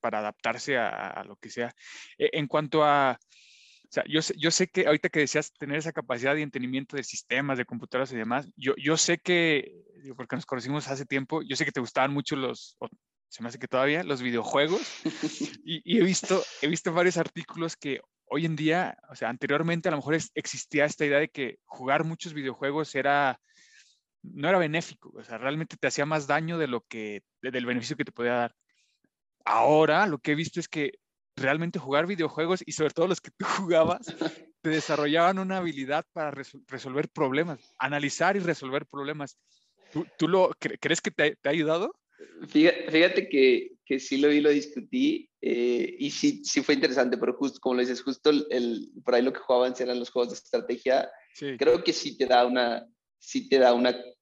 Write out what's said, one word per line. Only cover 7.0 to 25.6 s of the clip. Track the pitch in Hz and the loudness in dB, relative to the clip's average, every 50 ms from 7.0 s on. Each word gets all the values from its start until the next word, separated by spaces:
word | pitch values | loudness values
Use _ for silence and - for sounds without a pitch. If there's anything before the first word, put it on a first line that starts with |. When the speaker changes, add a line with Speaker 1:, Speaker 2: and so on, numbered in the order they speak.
| 123 | -8
Speaker 1:
sistemas, | - - - - _ 120 131 143 143 135 123 | -8 -12 -12 -6 _ -2 -2 0 0 -2 -2
de | 120 | -4
computadoras | - 131 120 120 - - 127 135 127 | -6 -6 -12 -10 -6 -4 -4 -4 -2
y | 131 | -4
demás, | 117 110 110 120 135 147 175 _ | -6 -4 -2 -4 -4 -4 -8 _
yo, | - 127 131 135 | -6 -4 -4 -4
yo | - - 143 160 | -2 0 0 0
sé | 156 - - 175 165 | 2 2 0 0 -2
que, | _ - 180 175 170 165 156 139 117 - - - - _ _ - | _ 0 0 2 2 2 0 0 -2 -6 -16 -20 -20 _ _ -20
digo, | 143 139 127 | -20 -18 -14
porque | 131 123 - 131 | -14 -10 -8 -8
nos | 127 - | -8 -6
conocimos | - 139 123 113 131 143 151 143 135 | -6 -8 -6 -4 -4 -4 -4 -4 -6
hace | 139 131 139 | -8 -8 -6
tiempo, | - 139 135 135 - 156 160 | -4 -4 -4 -4 -4 -6 -6
yo | - - 135 | -4 -4 -4
sé | 127 156 | -4 -4
que | 139 | -4
te | - 139 | -4 -6
gustaban | 123 110 - 139 131 139 | -6 -4 0 0 0 0
mucho | 143 143 135 - 151 | 0 -4 -4 -4 -4
los, | 135 131 123 120 - - - _ _ | -4 -4 -6 -6 -8 -14 -20 _ _
o | - 113 - _ _ _ _ _ _ _ | -14 -14 -14 _ _ _ _ _ _ _
se | - - | -18 -12
me | 113 120 | -12 -12
hace | 120 120 | -10 -12
que | 127 120 | -10 -4
todavía, | - 127 131 143 147 165 180 | 0 2 2 2 2 0 -2
los | 175 147 127 | -4 -4 -4
videojuegos. | 123 127 120 117 110 - - 143 143 160 180 240 330 - - - - | -2 -2 -2 -2 -4 0 2 2 2 2 2 -2 -2 -6 -12 -8 -8
Speaker 2:
<laughs> | 156 - - - - - - - - - - - | -8 -6 -4 -6 -6 -4 -6 -8 -8 -8 -14 -10
Speaker 1:
Y, | 160 170 - _ | -8 -10 -8 _
y | - 180 233 | 0 4 4
he | 175 | 4
visto, | 190 185 - - - 185 185 - - - - | 4 4 0 0 0 0 0 0 -4 -6 -4
he | - 147 | -2 -2
visto | 170 160 - 185 | -2 -2 -2 0
varios | 160 175 175 185 170 | 2 4 4 4 2
artículos | 170 165 - _ 170 156 - - 160 165 165 - | 2 -2 -2 _ -12 -14 -12 -8 -6 -6 -6 -8
que | _ - 147 131 - - _ _ _ _ | _ -8 -6 -6 -6 -10 _ _ _ _
hoy | _ - 147 165 | _ -2 -2 0
en | 165 160 | 0 -2
día, | 147 156 156 160 180 185 123 - _ _ _ | 0 0 2 2 2 0 -2 -6 _ _ _
o | 139 | -12
sea, | - 127 110 | -6 -6 -6
anteriormente | 123 120 - 131 143 151 165 170 170 170 160 190 | -4 -4 -2 0 0 2 2 0 -2 0 0 -2
a | |
lo | 160 147 | -2 -2
mejor | 131 139 156 | -2 0 -2
es-, | 160 156 - _ | -2 -2 -4 _
existía | 156 - - - 127 - _ - 139 143 | -8 -8 -8 -10 -10 -12 _ 0 2 2
esta | 151 - - 156 | 2 0 -2 -2
idea | 143 143 143 | 2 2 2
de | 156 156 | 0 0
que | _ 151 135 117 - _ _ | _ -6 -6 -6 -8 _ _
jugar | _ - - 127 131 139 156 160 | _ -18 -10 -2 0 0 0 0
muchos | 160 165 - - 180 | -2 -4 -8 -10 -12
videojuegos | 151 147 135 131 123 - 139 139 143 156 151 - - | -10 -6 -6 -8 -6 -4 -6 -4 -2 -4 -6 -4 -4
era, | 139 131 139 143 143 143 131 123 - _ _ _ _ _ _ _ - _ _ _ _ _ _ _ _ | -2 0 2 2 2 2 0 -2 -4 _ _ _ _ _ _ _ -20 _ _ _ _ _ _ _ _
no | - - - 143 143 165 | -20 -18 -12 -4 0 2
era | 196 185 | 2 2
benéfico, | 170 151 151 165 165 - 143 _ _ - _ | 2 0 -2 -4 -4 -6 -16 _ _ -20 _
o | 110 | -20
sea, | 107 - 117 110 | -16 -14 -14 -6
realmente | 120 135 147 156 | -4 -4 -4 -4